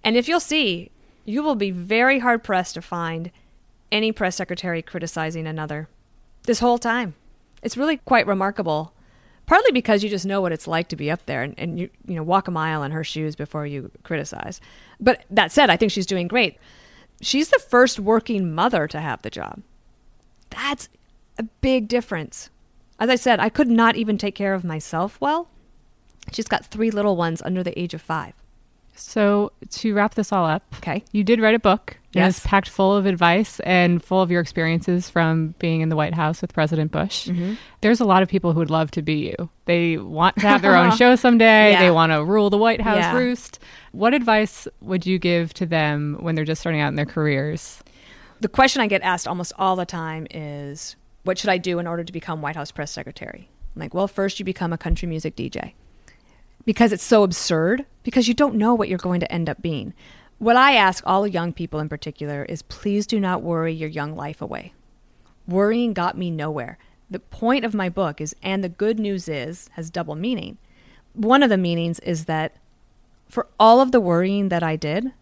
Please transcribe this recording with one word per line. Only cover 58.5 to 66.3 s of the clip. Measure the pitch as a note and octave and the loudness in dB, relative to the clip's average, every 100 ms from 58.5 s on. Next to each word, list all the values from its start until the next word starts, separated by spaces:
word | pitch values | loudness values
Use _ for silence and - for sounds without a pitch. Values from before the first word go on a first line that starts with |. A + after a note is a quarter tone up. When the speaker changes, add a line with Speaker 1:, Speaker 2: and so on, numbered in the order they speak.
| G#3+ | 2
Speaker 1:
know | G#3+ | 2
what | A#3+ G#3 | 2 0
you're | F3+ | -2
going | F3+ F3+ | -2 -2
to | E3+ | -2
end | F3 E3 | -4 -4
up | - | -4
being. | E3 D3 G2+ - - - _ _ | -6 -6 -8 -14 -20 -20 _ _
What | A3 A#3+ | 2 6
I | C4+ B3+ | 6 6
ask | G3 F#3 - | 4 2 0
all | F#3+ G#3 | 0 0
young | F3+ E3+ | -2 -4
people | E3 E3+ D3+ | -6 -8 -6
in | D3+ | -8
particular | D3 - - D3 C#3+ - | -8 -12 -10 -10 -8 -8
is, | D#3+ | -12
please | - - G#3 G3+ G3+ | -12 -10 -4 -4 -2
do | A3 | -2
not | F#3+ F3+ | 0 -2
worry | E3 E3 E3 | -4 -4 -4
your | D#3+ D#3 | -6 -8
young | D#3+ D3 D#3 | -8 -8 -8
life | C#3+ D#3 | -12 -12
away. | - B1+ F#3 _ _ _ _ _ _ _ - | -12 -12 -14 _ _ _ _ _ _ _ -4
Worrying | F3+ G#3 A#3 A#3+ | 0 2 2 -2
got | F#3+ F3 - | -2 -4 -4
me | |
nowhere. | F3+ | -6